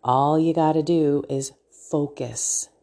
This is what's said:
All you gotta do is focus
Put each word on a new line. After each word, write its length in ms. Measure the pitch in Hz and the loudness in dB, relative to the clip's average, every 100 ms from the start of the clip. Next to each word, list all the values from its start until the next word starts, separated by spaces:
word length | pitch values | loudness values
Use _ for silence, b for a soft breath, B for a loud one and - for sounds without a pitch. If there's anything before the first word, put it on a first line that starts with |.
All 360 | - 131 143 156 | 2 2 4 2
you 140 | 165 | 2
gotta 300 | 160 156 160 | 2 2 2
do 400 | 151 170 147 143 - | 2 2 2 0 -2
is 220 | 135 135 - _ - - | -6 -6 -12 _ -20 -6
focus 760 | 156 143 - 127 113 - - - _ | -4 -4 -6 -10 -8 -6 -6 -8 _